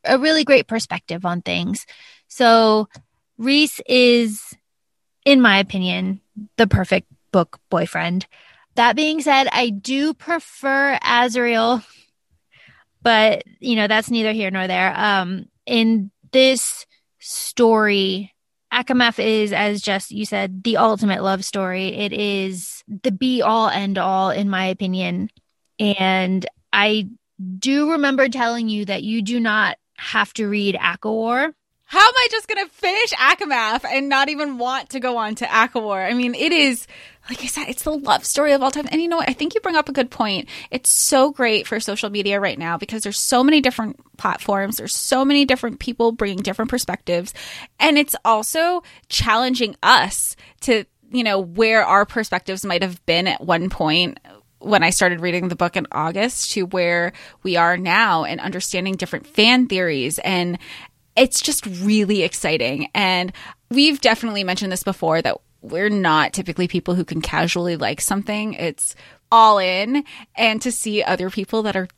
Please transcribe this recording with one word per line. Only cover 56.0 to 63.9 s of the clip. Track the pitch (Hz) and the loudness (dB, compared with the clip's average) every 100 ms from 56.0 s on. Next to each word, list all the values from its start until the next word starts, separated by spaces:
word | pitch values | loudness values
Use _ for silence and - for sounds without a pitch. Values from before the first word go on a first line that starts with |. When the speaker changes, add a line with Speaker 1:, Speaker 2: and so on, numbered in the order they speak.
| 156 190 233 - - | -4 -2 -2 -4 -6
Speaker 2:
to | - | -4
where | 185 190 175 175 175 - - - | -4 0 0 0 -2 -6 -20 -10
we | 190 170 | -2 2
are | 170 180 | 2 2
now | 185 190 220 165 | 0 2 2 2
and | 151 165 | -2 -6
understanding | - 180 - 185 190 190 | -8 -8 -6 -4 -4 -4
different | 180 - - | -6 -8 -4
fan | - 220 254 247 | 2 4 4 2
theories. | 185 180 143 127 147 | 0 0 -2 -4 -4
And | - 185 175 175 - - - _ _ - | -4 -2 -2 -6 -10 -20 -20 _ _ 2
it's | 262 - | 2 2
just | - 285 220 | -4 -4 -6
really | 180 196 214 202 208 | -4 2 2 2 0
exciting. | 175 - 180 156 117 139 - | -2 -2 -2 -2 -2 -4 -4
And | - 190 180 185 - - - - | -2 0 0 -2 -8 -18 -16 -2
we've | 247 294 | 4 4